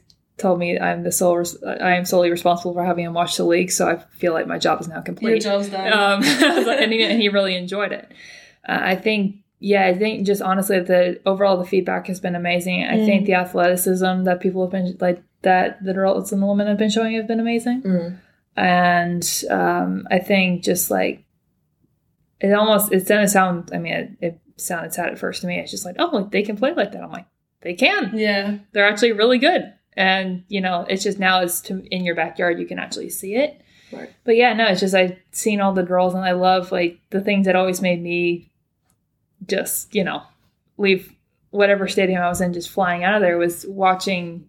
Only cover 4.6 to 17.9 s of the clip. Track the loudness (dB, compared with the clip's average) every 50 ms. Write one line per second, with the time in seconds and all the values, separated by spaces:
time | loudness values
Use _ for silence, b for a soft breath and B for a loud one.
4.6 | 0 0 0 0 -4 -10 -12 -10 -10 -10 -10 -4 0 0 0 0 2 0 0 -2
5.6 | -2 -4 -6 -4 0 2 2 4 4 2 2 2 2 0 2 4 2 4 4 2
6.6 | 0 0 2 2 2 2 2 0 2 2 2 2 2 2 2 2 0 0 -2 -4
7.6 | -4 -6 -4 -4 -4 -4 -6 -10 -12 -18 B B B B B B B B B B
8.6 | _ -4 -2 0 0 0 -2 0 0 0 0 2 0 -2 -4 -6 _ _ _ _
9.6 | -2 2 2 4 4 4 4 2 0 -2 -2 -2 0 0 0 0 0 0 0 0
10.6 | 0 2 0 0 2 4 4 4 4 2 0 -2 -2 -2 0 2 4 2 2 2
11.6 | 0 0 0 0 0 0 -4 -4 -4 -6 -8 -6 -4 -4 -4 -2 -2 0 0 0
12.6 | 0 0 -2 -2 0 0 0 2 4 4 4 4 4 4 2 2 2 0 0 2
13.6 | 4 4 2 2 2 0 2 2 2 0 0 2 2 0 0 0 0 -2 0 0
14.6 | -2 -2 -2 -2 -2 -4 -4 -2 0 0 0 -2 -6 _ _ _ 2 4 4 4
15.6 | 4 0 -2 -6 -6 -4 -2 0 2 2 2 0 -2 -2 -2 0 0 0 2 0
16.6 | 2 0 0 2 0 0 2 0 0 0 -2 -4 -2 -2 -2 -2 0 0 -2 0
17.6 | 0 -2 -4 -2 0 0